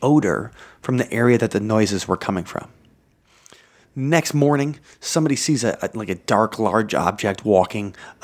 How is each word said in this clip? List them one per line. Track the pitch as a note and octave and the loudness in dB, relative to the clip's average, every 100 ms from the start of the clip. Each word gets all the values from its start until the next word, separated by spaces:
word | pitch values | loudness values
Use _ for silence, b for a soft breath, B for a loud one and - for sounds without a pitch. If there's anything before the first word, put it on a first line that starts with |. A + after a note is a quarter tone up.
odor | B2+ D3 G2 C2 A2+ B B B | 2 2 2 0 -4 B B B
from | - B2+ | -2 -2
the | - | 0
area | A2+ A#2+ A#2+ | 2 4 4
that | A2 | 2
the | G#2+ | -2
noises | G#2+ G#2+ G#2 G2 - | 0 2 2 0 -2
were | F#2 | -4
coming | - F#2+ | -2 -6
from. | - - - _ _ _ _ _ b b b b b b b - | -6 -10 -14 _ _ _ _ _ b b b b b b b -8
Next | C3+ E3 - | 0 0 0
morning, | D3 C#3+ C#3+ C#3+ D3 b b | 2 2 2 -2 -6 b b
somebody | - E3 D#3 C3+ | -6 -2 0 0
sees | - C#3 | 0 0
a, | A2+ - | 0 -2
a, | G2 A2+ | -6 -6
like, | G2+ | -6
a | F2+ | -6
dark, | - G#2 G#2+ - | 0 2 2 0
large | G#2 G#2 G#2 D2 | 0 0 0 0
object | E2+ G#2 G#2 F#2+ | 0 -2 -2 -2
walking, | G#2+ G2 F2+ A2 G2+ B B - | 2 4 4 -2 -8 B B -14